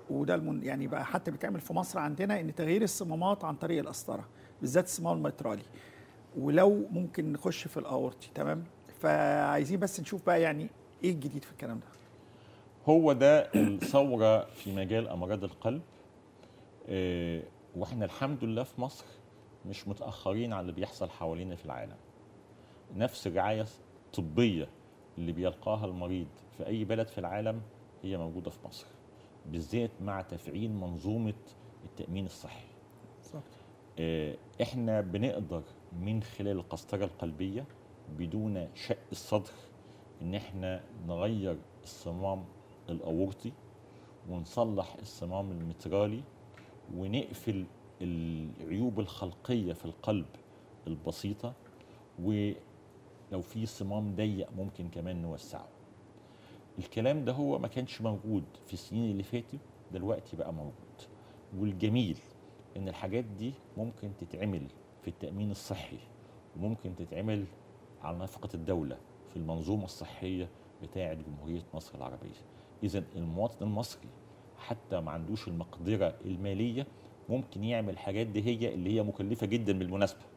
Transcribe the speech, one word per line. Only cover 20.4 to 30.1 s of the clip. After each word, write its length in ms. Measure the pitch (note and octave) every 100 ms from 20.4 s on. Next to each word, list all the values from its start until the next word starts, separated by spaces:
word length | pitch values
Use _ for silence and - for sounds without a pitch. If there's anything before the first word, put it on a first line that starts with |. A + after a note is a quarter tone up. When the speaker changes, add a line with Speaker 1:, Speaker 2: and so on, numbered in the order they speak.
| A#2+
Speaker 2:
عن 80 | G2
اللي 100 | F2+
بيحصل 380 | E2+ G2 - F2+
حوالينا 460 | - E2 E2 F#2 F2
في 100 | D2+
العالم. 300 | B1 A1+ - - - - - - - - - - F#2
نفس 320 | A#2 - G2+
الرعاية 380 | F2 G2 A2 A2 - - - -
الطبية 640 | - D#2+ D#2 A#2+ E2+ C#2+ - - - - -
اللي 140 | E2+
بيلقاها 540 | E2 F2+ - G#2+ G#2+ G2+
المريض 420 | F2+ F2 F#2 D2+ - - -
في 100 | -
أي 180 | A2 G#2
بلد 220 | A2+ -
في 100 | -
العالم 440 | F2 G#2 A2 A2+ A2 - - -
هي 140 | F#2+ F#2
موجودة 340 | E2 F2 F2
في 60 | - -
مصر، 180 | - - - - - - - D#2
بالذات 460 | E2 D2+ A#2 A2+ -
مع 200 | G2